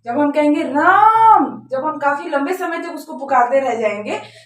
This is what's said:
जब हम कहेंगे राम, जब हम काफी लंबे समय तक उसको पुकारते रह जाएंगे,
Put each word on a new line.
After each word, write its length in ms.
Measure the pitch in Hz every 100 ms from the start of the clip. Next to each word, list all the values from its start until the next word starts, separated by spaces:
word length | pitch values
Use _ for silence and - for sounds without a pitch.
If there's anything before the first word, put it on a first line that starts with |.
| 233
जब 140 | 240
हम 120 | 294
कहेंगे 320 | 294 294 302
राम, 1040 | 277 277 330 392 427 453 440 403 277 - -
जब 140 | 262 302
हम 120 | 320
काफी 320 | 285 294 339
लंबे 240 | 285 285
समय 260 | 370 359 339
तक 100 | 339
उसको 280 | 311 - 254
पुकारते 420 | 269 262 240 269
रह 160 | 269 226
जाएंगे, 460 | 220 208 208 392 - -